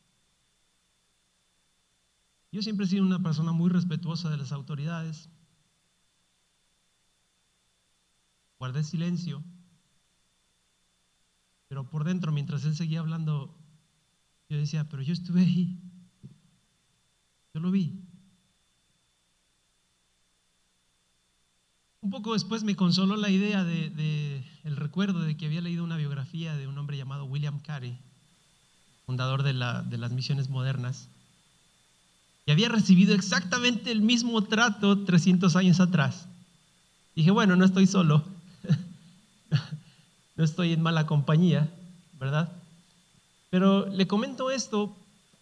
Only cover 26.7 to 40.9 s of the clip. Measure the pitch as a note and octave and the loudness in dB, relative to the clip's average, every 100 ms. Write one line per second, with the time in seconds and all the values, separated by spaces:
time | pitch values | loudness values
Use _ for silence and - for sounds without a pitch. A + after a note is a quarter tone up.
26.7 | C#3 C#3+ C#3+ C3 C#3 C#3 C#3 D3 C#3+ - | -10 -8 -8 -10 -10 -8 -6 -4 -6 -10
27.7 | C#3+ B2 B2 - _ _ _ _ _ _ | -10 -10 -14 -16 _ _ _ _ _ _
28.7 | _ _ _ - B2+ B2+ C3+ C#3 C3 B2 | _ _ _ -8 -4 -2 -2 -2 -2 -4
29.7 | A#2+ A#2+ A#2+ A#2+ B2+ B2+ C#3 C3 C3 C3 | -4 -6 -6 -6 -6 -4 -4 -2 -4 -4
30.7 | B2+ B2 C3+ - _ _ _ _ _ _ | -4 -6 -8 -12 _ _ _ _ _ _
31.7 | _ _ _ _ _ _ _ - D3+ A#3 | _ _ _ _ _ _ _ 0 2 2
32.7 | A#3 F#3 F3+ G#3 G#3+ - B3 - B3 B3 | 2 6 8 8 4 2 -2 0 0 0
33.7 | A#3 B3+ A3 G#3+ B3 A#3+ A3+ G#3 A3 A#3+ | 0 -2 0 2 2 2 0 0 2 2
34.7 | - G3+ G3+ G3 F3 E3+ F3+ F#3 F3+ F#3 | 2 2 2 4 4 6 4 4 4 6
35.7 | F3 F3+ F3 C3+ - - - - _ _ | 6 4 4 0 -2 -12 -20 -20 _ _
36.7 | _ _ _ _ - D#3+ G#3 G#3+ F3+ F#3+ | _ _ _ _ 2 4 6 6 6 6
37.7 | F#3 F#3+ F#3+ E3 D3+ - - - - - | 6 4 4 4 4 2 -8 -20 -12 -2
38.7 | D3 - - - _ _ _ - C#3+ - | -2 -2 -16 -20 _ _ _ -4 -4 -4
39.7 | D#3 - _ _ _ _ - D#3+ D#3 E3+ | -14 -16 _ _ _ _ -2 -2 0 0
40.7 | E3 D#3+ | 0 0